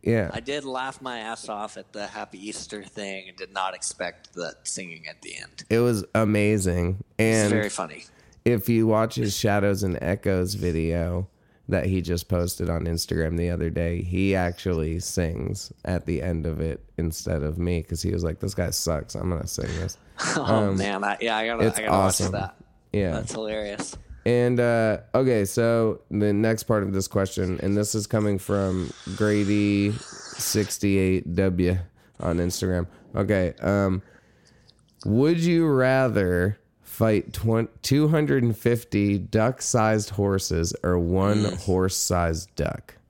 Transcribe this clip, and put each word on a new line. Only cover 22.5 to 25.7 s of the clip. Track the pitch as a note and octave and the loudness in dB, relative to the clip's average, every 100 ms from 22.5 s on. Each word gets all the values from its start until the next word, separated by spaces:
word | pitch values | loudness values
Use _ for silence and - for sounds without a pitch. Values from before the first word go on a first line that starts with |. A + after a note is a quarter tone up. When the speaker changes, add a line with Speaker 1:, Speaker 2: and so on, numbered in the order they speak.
| - - _ _ | -12 -20 _ _
Speaker 1:
Yeah. | G#2 F#2+ | -2 0
Speaker 2:
That's | E2 A2 | -2 -4
hilarious. | A2 A2 G#2+ G#2 G#2 G2 - - - | -8 -6 -6 -6 -8 -10 -12 -18 -6
Speaker 1:
And, | - A#2+ B2 B2 | 0 2 4 2
uh, | A#2+ A#2 A2+ G#2 - | 2 2 2 0 0
okay, | - C3 A#2 G2 | 2 4 2 2
so | - A#2 | 2 2